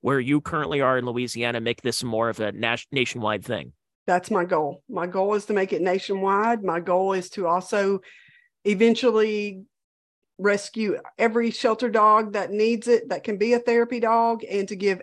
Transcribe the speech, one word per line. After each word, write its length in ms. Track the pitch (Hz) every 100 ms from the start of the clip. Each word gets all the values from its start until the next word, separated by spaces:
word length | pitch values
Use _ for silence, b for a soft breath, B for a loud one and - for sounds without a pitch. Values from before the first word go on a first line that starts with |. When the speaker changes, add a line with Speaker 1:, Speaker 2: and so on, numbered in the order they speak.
Speaker 1:
where 180 | - 139
you 220 | 123 147
currently 400 | - 160 143 143
are 160 | 131 127
in 80 | 123
Louisiana, 560 | 120 120 117 120 117
make 200 | 117 120
this 220 | 123 -
more 240 | 123 110 117
of 140 | 110
a 100 | 104
nas-, 360 | 101 113 117 -
nationwide 540 | 139 123 127 107 107 -
thing? 260 | 107 65 - _ _ -
Speaker 2:
That's 240 | 180 -
my 140 | 208
goal. 400 | 180 175 147 180 -
My 180 | 196 175
goal 260 | 190 196 208
is 100 | 202
to 80 |
make 180 | 208 190
it 100 | 165
nationwide. 800 | 180 185 - 196 196 196 226 233
My 200 | 185 170
goal 320 | 170 180 190
is 160 | 190 180
to 180 | - 175
also 540 | 175 180 208 196 196 B B B B B _ 202
eventually 960 | 196 226 233 254 220 214 214 208 190 - _ _ _ _ _ _ -
rescue 600 | 196 202 - 226 214 - - -
every 340 | 226 226 233
shelter 380 | - 240 220 247
dog 440 | 220 214 214 214
that 180 | 202 185
needs 360 | 208 226 233 233
it, 220 | 226 -
that 140 | 175
can 140 | - 202
be 160 | 220
a 60 | 240
therapy 400 | 240 233 233 247
dog, 440 | 226 233 233 220 -
and 180 | 202 196
to 80 | 196
give 260 | 202 185